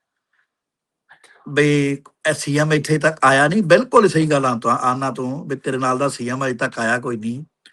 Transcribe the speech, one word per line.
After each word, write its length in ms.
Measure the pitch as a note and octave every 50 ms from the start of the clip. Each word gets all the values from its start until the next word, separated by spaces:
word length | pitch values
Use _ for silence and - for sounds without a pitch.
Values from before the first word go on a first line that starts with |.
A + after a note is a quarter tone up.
| _ _ _ _ _ _ _ _ _ _ _ _ _ _ _ _ _ _ _ _ _ _ - _ _ _ _ _ _ -
ਬਈ 480 | C#3+ C#3+ D3 D3 D3 C#3+ C#3+ C#3 C#3+ C#3+ - _ _ _ - D#3
ਇਹ 40 | D3+
ਸੀ 240 | D3 - C#3+ C#3+
ਐਮ 160 | D3 D3+ D#3 D#3
ਇੱਥੇ 240 | D3+ - D#3 D#3
ਤੱਕ 200 | D3+ D3 D#3 D#3 - -
ਆਇਆ 240 | C3+ C3+ C3+ D3
ਨਹੀਂ। 160 | D3 F3+ A3 G3
ਬਿਲਕੁਲ 440 | D#3 E3+ G3+ B3+ - - A#3+ G#3+
ਸਹੀ 240 | F3+ D#3 D#3+ D#3 D3+
ਗੱਲ 140 | D3+ C#3 C3+
ਆ, 140 | B2+ A#2+ A2+
ਤੋਂ 100 | A#2 A#2
ਆਨਾ 400 | A#2+ - B2+ B2+ B2+ C3+ C3+ C3+
ਤੂੰ 360 | A#2+ C3 B2+ B2+ C3+ D#3 F3
ਵੀ 80 | D3 C3+
ਤੇਰੇ 220 | B2+ - C#3 C3
ਨਾਲ 200 | B2+ C3 B2+ B2+
ਦਾ 120 | B2+ C#3+ C#3
ਸੀ 200 | C3+ - B2 A#2+
ਐਮ 160 | B2+ C3+ C#3+
ਅਜੇ 80 | C3 B2
ਤੱਕ 260 | B2 C#3 B2 - A#2+
ਆਇਆ 180 | A#2 A2+ A#2+
ਕੋਈ 200 | A#2+ B2+ B2+ A#2+
ਨਹੀਂ। 260 | G#2+ G#2+ A#2 A#2+ C3+ D#3+ - _ _ _ -